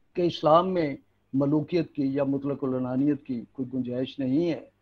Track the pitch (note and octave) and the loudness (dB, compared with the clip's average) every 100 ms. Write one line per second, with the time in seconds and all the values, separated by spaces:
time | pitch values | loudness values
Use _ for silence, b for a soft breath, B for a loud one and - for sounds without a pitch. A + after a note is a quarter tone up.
0 | _ - F3 - D#3 D#3+ F#3 F3+ D3 C3 | _ -2 -2 2 6 6 6 0 -2 -4
1 | _ _ _ C3+ C#3+ D3+ D3 F3 D#3 - | _ _ _ 0 2 2 0 -2 -2 -2
2 | C3+ C#3 C#3 C#3 C#3+ C3+ C3+ B2+ B2+ B2+ | -2 0 0 -2 -2 -4 -2 -2 -2 0
3 | C#3+ C#3+ - A#2+ - - B2 B2+ A#2+ B2 | 2 0 -4 -8 -8 -10 -6 -4 -4 -4
4 | C3 - C3 C#3 E3+ C3 - _ | -6 -4 -2 0 0 -4 -8 _